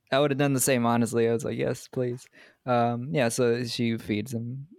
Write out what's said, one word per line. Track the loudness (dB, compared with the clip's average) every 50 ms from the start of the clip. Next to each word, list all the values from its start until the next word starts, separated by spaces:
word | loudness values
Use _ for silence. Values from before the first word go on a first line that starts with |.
| _ -2
I | 0 2
would've | 2 2 2 2
done | 0 0
the | 2 2
same, | 2 2 2 2 2
honestly. | 2 2 2 2 2 2 2 2 2
I |
was | 2 0 -2
like, | -4 -4
"Yes, | -2 -2 -2 -4 -6 -8 -8
please." | -4 -4 -4 -4 -4 -8 -12 -18 _ -20 -20 -20 _ _ -4
Um, | 0 2 2 2 2 0 -2 -4 -4
yeah, | 0 0 0 2
so | 2 2 2 2 2 0 -2
she | -4 -2 -2 0 0 0
feeds | -2 -2 -2 -2 -2 -2 -4 -6
him, | -8 -6 -8 -10 -10 -12 -14 -14